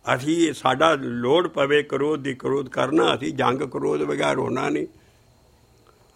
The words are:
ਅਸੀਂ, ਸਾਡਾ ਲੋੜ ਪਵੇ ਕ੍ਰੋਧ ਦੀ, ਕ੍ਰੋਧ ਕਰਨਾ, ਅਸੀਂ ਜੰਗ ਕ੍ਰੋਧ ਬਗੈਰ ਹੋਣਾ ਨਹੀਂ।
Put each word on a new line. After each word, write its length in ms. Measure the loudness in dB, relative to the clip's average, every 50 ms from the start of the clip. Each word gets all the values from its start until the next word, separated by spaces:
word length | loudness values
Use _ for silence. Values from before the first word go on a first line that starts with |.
| _ -2 -2
ਅਸੀਂ, 380 | -2 0 -2 2 2 2 0 0
ਸਾਡਾ 400 | 0 0 0 2 4 4 4 4
ਲੋੜ 540 | 2 -2 -6 -6 -2 0 2 2 2 2
ਪਵੇ 360 | 0 -2 -2 0 2 2 2 2
ਕ੍ਰੋਧ 360 | 0 -2 -2 0 -2 -2 -2
ਦੀ, 140 | -4 -8 -8
ਕ੍ਰੋਧ 360 | -4 -4 -2 -2 -2 -4 -4
ਕਰਨਾ, 460 | -2 -2 0 2 2 2 2 2 0
ਅਸੀਂ 180 | 0 -2 -6 -2
ਜੰਗ 280 | 0 0 0 2 0
ਕ੍ਰੋਧ 420 | -4 -6 -6 -4 -2 -2 0 0 -2
ਬਗੈਰ 340 | -2 -2 0 0 0 0
ਹੋਣਾ 320 | 0 -2 -2 -2 -2 -2 -2
ਨਹੀਂ। 180 | -2 -2 -4 -6 _ -20 _ _ _ _ _ _ _ _ _ _ _ _ _ _ _ _ _ _ _ _ _ _ _